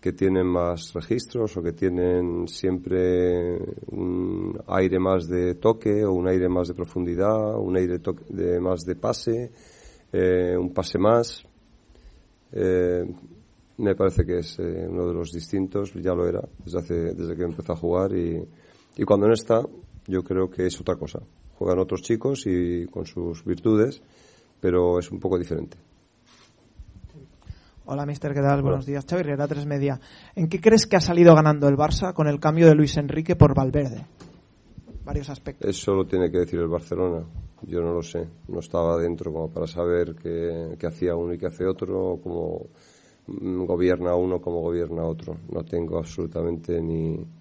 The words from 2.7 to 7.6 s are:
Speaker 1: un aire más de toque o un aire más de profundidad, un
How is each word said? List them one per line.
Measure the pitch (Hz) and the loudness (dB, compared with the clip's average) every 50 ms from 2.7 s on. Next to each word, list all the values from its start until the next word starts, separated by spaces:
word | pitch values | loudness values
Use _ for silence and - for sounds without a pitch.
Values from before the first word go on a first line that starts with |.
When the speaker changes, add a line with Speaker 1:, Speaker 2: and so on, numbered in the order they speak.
| 92 90 90 90 92 92 90 90 90 90 90 90 90 87 87 87 87 87 90 87 - - - - - | -2 -2 -4 -4 -2 0 2 2 2 2 2 2 2 0 0 -2 -4 -6 -6 -8 -10 -12 -14 -12 -8
Speaker 1:
un | 95 92 90 90 90 90 92 92 90 92 92 90 90 - | -6 -4 -4 -2 -2 -2 -4 -4 -4 -6 -6 -8 -10 -8
aire | - 92 95 95 95 92 92 | -2 0 2 2 4 2 2
más | 92 92 95 92 85 80 | 2 4 2 2 0 -2
de | 90 90 90 90 90 | -2 0 0 0 -2
toque | - - 110 113 113 - 110 104 104 107 | 0 2 2 2 2 2 0 2 2 2
o | 101 92 | 2 0
un | 90 87 92 | 0 2 2
aire | 92 92 90 90 | 2 2 2 2
más | 90 90 90 82 | 2 0 0 -2
de | 87 | -4
profundidad, | - 87 82 - 92 90 85 87 85 95 104 110 110 107 107 107 | -8 -8 -6 -4 -4 -4 -2 -2 0 2 2 2 0 0 -2 -2
un | 110 | -4